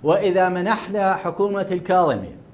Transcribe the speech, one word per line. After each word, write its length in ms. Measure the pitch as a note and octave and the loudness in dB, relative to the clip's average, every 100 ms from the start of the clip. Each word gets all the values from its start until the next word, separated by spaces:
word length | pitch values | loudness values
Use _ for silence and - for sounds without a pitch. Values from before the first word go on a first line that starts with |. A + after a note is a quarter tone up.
وإذا 460 | D3 F#3+ G3 F3+ F#3 | 2 2 2 2 2
منحنا 640 | F3+ F#3 G#3+ - G3+ F#3+ | 0 -2 -2 -2 -2 0
حكومة 540 | F#3 F3 E3+ G3+ G3 F#3+ | 0 -4 -2 -2 -2 -4
الكاظمي 640 | F3+ F3+ F#3 E3 A2 F2+ - - | -4 2 2 4 0 -6 -14 -20